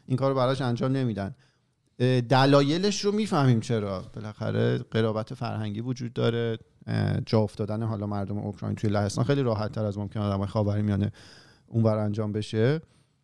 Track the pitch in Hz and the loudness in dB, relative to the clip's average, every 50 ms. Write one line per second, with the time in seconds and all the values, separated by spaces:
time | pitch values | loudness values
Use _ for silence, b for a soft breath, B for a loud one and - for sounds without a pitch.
0 | b - 131 123 135 135 135 135 123 127 135 131 139 123 120 113 131 131 135 135 | b -4 -2 0 2 0 2 2 2 2 2 0 0 -2 0 0 0 0 0 0
1 | 131 120 107 98 98 95 139 - _ _ _ _ _ _ _ _ _ _ _ - | 0 -2 -2 -4 -6 -8 -8 -14 _ _ _ _ _ _ _ _ _ _ _ 0
2 | 123 127 127 127 120 113 135 131 135 139 139 143 143 139 156 175 190 208 196 - | 2 2 2 2 2 4 4 6 6 8 8 6 6 4 2 0 0 0 0 0
3 | - 202 202 214 220 196 190 151 139 131 120 110 107 - 120 110 101 101 95 92 | -2 0 0 0 0 2 2 4 6 6 4 4 2 0 -2 -2 0 -2 -4 -6
4 | - - - 117 110 107 104 - 110 110 107 110 113 120 123 - 123 - - 113 | -8 -10 -14 -12 -12 -12 -10 -6 -4 -2 0 0 2 0 0 -2 -4 -2 -2 0
5 | 113 110 107 110 107 - 113 - 117 110 104 107 110 107 101 107 117 127 127 123 | 0 0 0 -2 -6 -6 -8 -8 -6 -6 -4 -4 -6 -6 -6 -6 -6 -6 -6 -6
6 | 127 117 - 123 120 117 117 117 117 117 113 110 - _ _ _ - 113 110 110 | -8 -8 -4 0 0 0 0 0 -2 -2 -4 -6 -10 _ _ _ -8 -4 -2 0
7 | 104 101 101 101 - - - 110 107 101 - - 107 98 107 107 117 110 113 101 | 0 0 0 -2 -2 2 2 2 2 0 -2 -6 -6 -4 -4 -4 -4 -4 -4 -4
8 | 104 104 104 101 98 95 101 104 104 104 101 - 113 104 101 - - 107 104 104 | -4 -4 -4 -4 -4 -4 -6 -6 -6 -8 -8 -8 -6 -6 -4 -2 -2 0 2 2
9 | 104 101 - 117 123 120 143 139 135 120 110 104 107 104 - 107 107 104 101 104 | 0 0 0 0 0 2 2 2 2 0 0 0 -2 -4 -4 -4 -4 -4 -4 -4
10 | 104 98 - 110 104 101 101 98 98 98 - 110 104 101 101 104 104 104 101 98 | -6 -6 -4 -2 -2 0 0 0 -2 0 0 0 2 2 0 0 0 0 2 2
11 | 101 107 b b b b b b b b b b b _ - 117 113 110 107 107 | 0 -2 b b b b b b b b b b b _ 0 2 2 4 2 2
12 | 107 107 101 110 107 104 101 107 104 - - 110 110 127 151 165 - _ _ _ | 0 -2 -2 -4 -4 -4 -4 -4 -6 -2 0 2 4 4 2 0 -4 _ _ _
13 | _ _ _ _ | _ _ _ _